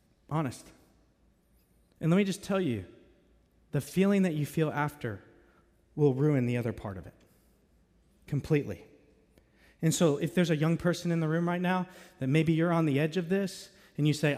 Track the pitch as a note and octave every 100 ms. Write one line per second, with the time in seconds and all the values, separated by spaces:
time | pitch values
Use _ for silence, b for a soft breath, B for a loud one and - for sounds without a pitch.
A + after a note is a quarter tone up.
0 | _ _ - D3+ C#3 - - - _ _
1 | _ _ _ _ _ _ _ _ _ -
2 | D#3+ F3+ G3 - - G3 D#3+ A2 F2+ -
3 | - _ _ _ _ _ _ D3 - F3
4 | G3 G3+ F#3 D3+ C#3 - D#3 C3 D3 C#3+
5 | A#2 G2 - - b b b _ _ -
6 | D3 B2+ D3+ C#3 A#2+ A#2+ A#2 G#2+ A2 F#2+
7 | F2+ - _ _ _ _ _ _ _ _
8 | _ _ - C#3+ - D3+ C3 F2 - -
9 | _ _ _ _ b b b b D#3+ D3+
10 | E3+ C#3+ E3 F#3 E3+ D#3 D#3 E3 F3 E3
11 | F3 E3 D#3 D#3+ E3+ F3 F3+ F#3 F3+ B
12 | B B C3 D3+ D#3+ D#3+ E3+ E3 D#3 C3+
13 | D#3 F#3 E3 G3 G3 - - - B B
14 | D3+ D3 D3+